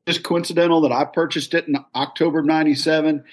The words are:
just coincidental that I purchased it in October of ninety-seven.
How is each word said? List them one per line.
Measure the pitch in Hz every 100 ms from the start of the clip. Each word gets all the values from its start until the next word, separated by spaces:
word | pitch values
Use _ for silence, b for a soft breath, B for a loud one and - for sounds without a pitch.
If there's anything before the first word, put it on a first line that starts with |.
| -
just | 165
coincidental | - 170 170 170 170 165
that | 143
I | 123 147
purchased | - 165 160 -
it | 165 156
in | 139 - 127
October | 143 - 165 156
of | 147
ninety-seven. | 160 156 135 160 156 156 147 B